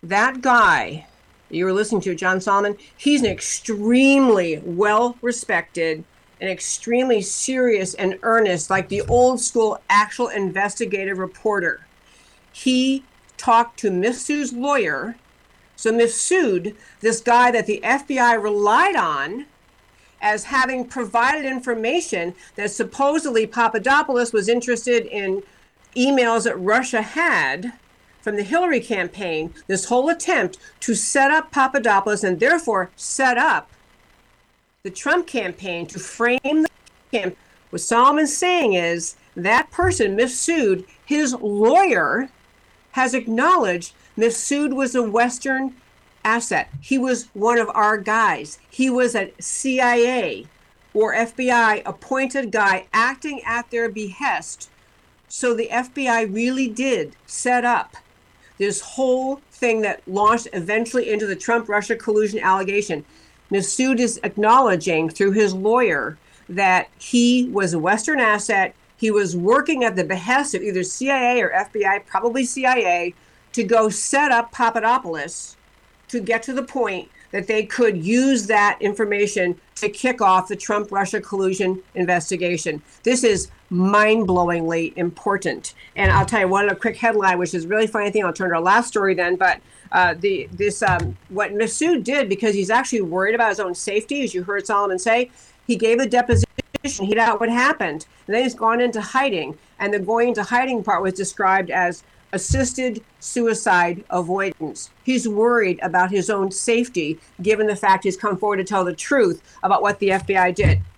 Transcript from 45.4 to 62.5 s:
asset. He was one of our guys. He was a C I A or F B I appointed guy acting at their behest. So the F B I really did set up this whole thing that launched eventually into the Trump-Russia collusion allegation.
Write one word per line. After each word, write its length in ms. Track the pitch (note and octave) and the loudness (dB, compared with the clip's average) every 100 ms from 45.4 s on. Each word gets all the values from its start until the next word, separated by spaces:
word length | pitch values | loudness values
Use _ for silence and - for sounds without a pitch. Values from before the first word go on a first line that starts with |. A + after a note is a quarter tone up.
| C4+ C4 C4+ - _ _ _ _ | -4 -4 -4 -10 _ _ _ _
asset. 460 | A3 A#3 A#3 E3 - - | -2 -2 0 -4 -4 -10
He 160 | - C4 | -4 -2
was 280 | B3+ A#3+ - | 0 -2 -4
one 260 | - G#3+ A#3+ | -2 2 2
of 100 | A3 | 0
our 240 | - G#3 G3 | 0 0 0
guys. 640 | F#3 E3+ E3+ D3+ D3 - _ | -2 0 2 0 -8 -18 _
He 200 | - C4 | -2 0
was 260 | B3 B3 A#3+ | 2 0 0
a 160 | F#3+ - | -4 -8
C 400 | - - C4+ B3+ | -10 -6 -2 0
I 160 | B3 A#3+ | 2 4
A 520 | A#3+ B3+ F3+ G2+ A#2 _ _ _ _ | 2 2 -4 -6 -12 _ _ _ _
or 200 | G#3+ G#3+ | 0 0
F 220 | - A#3 - | 2 -2 -2
B 160 | B3+ | 0
I 300 | A#3+ A3+ G#3 - | 4 4 2 -4
appointed 680 | - - C4 C4+ C4+ B3 | -12 -4 -2 0 -2 -2
guy 360 | G#3+ G3 F#3+ - | 2 2 2 0
acting 480 | G#3+ A#3+ C4 D#4 C#4 - | 0 0 -2 -8 -8 -6
at 240 | A#3 A#3+ | -6 -4
their 180 | A#3+ A#3 | -4 -4
behest. 800 | G3+ G#3 F3+ C#4 F3+ - - - _ _ _ _ _ _ | -4 -10 -6 -4 -4 -6 -16 -18 _ _ _ _ _ _
So 260 | - B3 | -4 -2
the 180 | A3+ A3+ | 0 -2
F 220 | A#3 B3 | -4 -4
B 140 | - C4 | -4 0
I 140 | A#3 | 0
really 460 | A3 G3 A#3+ C4 C4 | 0 -2 -2 0 -4
did 480 | A3 C4+ A3+ D3 - _ | -2 -2 -2 -4 -10 _
set 380 | - B3+ B3 | -6 0 0
up 320 | A#3+ A3+ - - _ _ _ _ _ _ | 2 0 -2 -14 _ _ _ _ _ _
this 240 | G3+ G3+ | -4 -2
whole 600 | - - C4 B3+ C4 C#4 _ | -8 -2 0 2 0 -8 _
thing 320 | - A#3+ A3 | -4 0 0
that 200 | G#3+ - - | -2 -4 -6
launched 400 | F#3+ G#3 A#3 - | 2 4 2 -2
eventually 560 | F#3 E3+ G#3+ A#3 B3+ A3+ | -8 -2 -2 0 -2 0
into 160 | G#3 G#3+ | -2 -2
the 100 | F#3+ | -6
Trump-Russia 600 | - A#3 A3 G#3 G3+ A3+ | -2 -2 0 -4 -2 -6
collusion 440 | - G#3+ G#3+ G#3+ | 0 2 2 0
allegation. 640 | F#3+ | 0